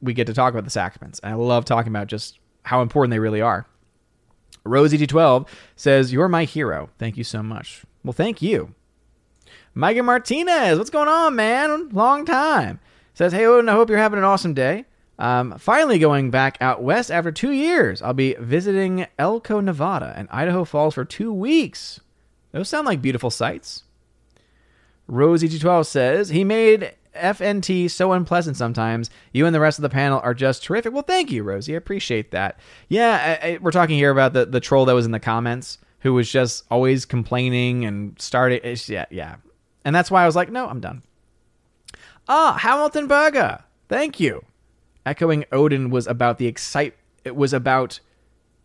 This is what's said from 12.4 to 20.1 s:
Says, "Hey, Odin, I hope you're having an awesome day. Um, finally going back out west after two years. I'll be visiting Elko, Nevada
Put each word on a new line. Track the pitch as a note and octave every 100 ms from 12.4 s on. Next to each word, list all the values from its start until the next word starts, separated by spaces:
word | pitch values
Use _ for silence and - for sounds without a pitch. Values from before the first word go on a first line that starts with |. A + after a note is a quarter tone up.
| D4+ C4 G#2+ - _ _ _
Says, | - F3
"Hey, | F#3 A3+
Odin, | A#3+ A#3
I |
hope | G#3 A#3
you're | G#3+
having | G#3+ G#3
an | F#3+
awesome | G3 F3+
day. | C3+ C3 G3 C4 _ _ -
Um, | A#2 B2 B2 -
finally | - C4+ D#4 F#3+
going | D3+ C#3+ C3+
back | C3 C3+ -
out | C3 B2
west | B2+ G#3 -
after | E3+ E3
two | D#3 C4
years. | C4+ D#4 F4 C#3 F#2
I'll | A#2+
be | C3 C3+ B2
visiting | A#2 D3+ G3 G3 F#3+ F#3 F3+ -
Elko, | D#3+ A3+ - G#3+
Nevada | G3 D3+ E3 F3 C2